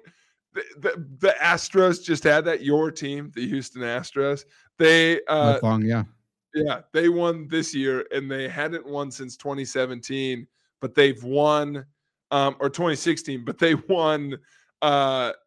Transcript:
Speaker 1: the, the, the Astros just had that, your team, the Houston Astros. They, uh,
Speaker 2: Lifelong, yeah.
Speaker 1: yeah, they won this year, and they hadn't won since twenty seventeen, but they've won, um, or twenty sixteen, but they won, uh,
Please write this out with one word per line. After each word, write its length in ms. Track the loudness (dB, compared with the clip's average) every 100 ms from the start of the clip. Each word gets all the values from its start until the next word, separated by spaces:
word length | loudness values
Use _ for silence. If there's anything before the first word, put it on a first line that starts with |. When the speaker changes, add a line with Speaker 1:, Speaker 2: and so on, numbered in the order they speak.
| _ _ _ _ _
Speaker 1:
the, 80 | -12 -12 -6
the, 280 | -6 -4 -10 0
the 160 | 2 4
Astros 600 | 2 0 0 4 4 2
just 200 | -2 0
had 200 | 4 4
that, 180 | 2 -2
your 280 | 2 2 0
team, 400 | -4 -8 -8 -10
the 120 | -8 -6
Houston 360 | -6 -8 -10
Astros. 640 | -6 -6 -6 -2 -2 -2 -8 _ _ 4
They, 420 | 6 6 6 2 0
uh, 280 | 2 4
Speaker 2:
Lifelong, 280 | 2 2 0
yeah. 200 | 0 -2 -4 _ _ _ _
Speaker 1:
yeah, 260 | -4 -2 -4 -4
they 160 | 0 2
won 400 | 2 0 -2 -4
this 260 | -4 -4
year, 320 | -4 -2 -2 -4
and 180 | -6 -4
they 180 | -6 -6
hadn't 380 | -6 -6 -6 -8
won 240 | -8 -8
since 260 | -10 -16 -12
twenty 280 | -8 -8
seventeen, 800 | -6 -4 -4 -6 -8 -6 -6 -6 -12 _ _ -12
but 140 | -2
they've 280 | 4 4 4
won, 640 | -2 2 2 2 -2 -8 -14 _ _ _ -4
um, 260 | 0 0 0
or 100 | -4
twenty 260 | -2 -2 -2
sixteen, 480 | -2 -2 -4 -10
but 140 | -8 0
they 160 | 2
won, 640 | 2 0 0 2 0 -4 -10 _ _ _ -2
uh, 500 | 2 4 2 0 -2 -6